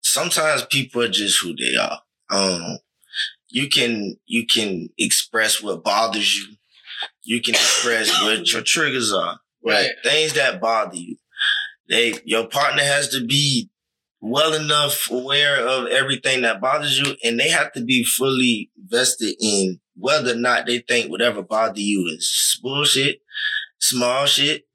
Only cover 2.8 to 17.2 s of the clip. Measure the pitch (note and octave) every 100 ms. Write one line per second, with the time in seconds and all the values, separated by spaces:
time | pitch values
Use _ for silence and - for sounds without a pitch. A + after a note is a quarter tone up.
2.8 | _ _ _ - - - _ A#2+ C#3 C#3+
3.8 | B2 A2+ G2 - _ A#2 - A2+ G#2+ F2+
4.8 | E2+ - A2+ - - A2+ A2 - G#2 F2+
5.8 | G#2 G2+ A2+ G#2 G2+ G#2 - - _ _
6.8 | - - - _ - A#2 A#2 A2+ - -
7.8 | A#2+ A#2 A2 - G#2+ A2 - A#2+ - E3
8.8 | D3+ C3 A2 G2 F2 E2+ _ _ A2+ -
9.8 | - - - D3+ D#3 D3 C3+ G2 A2+ A2+
10.8 | G2+ F2+ E2+ - _ - - - - -
11.8 | _ A2+ A#2 G#2+ - A2 A2+ C#3 C#3+ C#3
12.8 | C#3+ C#3+ C#3 C3 A#2 C#3 C#3+ B2+ G#2 _
13.8 | _ _ _ _ G#2+ C3 D#3+ D#3 D3+ D3+
14.8 | D3 - - B2+ B2+ C#3+ D3 C#3 A#2+ C3
15.8 | A#2+ C3 C3+ C3 C3+ C3 A#2+ G#2 C3 D3
16.8 | D3 C3+ C#3+ C#3